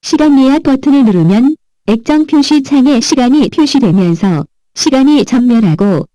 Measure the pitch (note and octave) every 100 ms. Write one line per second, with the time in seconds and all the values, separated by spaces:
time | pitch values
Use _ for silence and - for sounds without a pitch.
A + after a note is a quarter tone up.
0 | - D#4+ D4+ C#4 C4 C#4+ D#4 C4+ D4 C#4
1 | A#3 F#3 E3 G3+ C4 D#4 _ _ - A3+
2 | - D4+ D#4 D4+ C#4+ D4+ C4+ C#4+ B3+ C4+
3 | A#3 - B3 D4 A#3 - D4+ C#4 A#3+ F3
4 | F3+ E3 G3 E3 D#3 _ _ - - C4
5 | C4+ D4 G#3+ B3 B3 A#3 G#3 D#3 G3+ F3
6 | -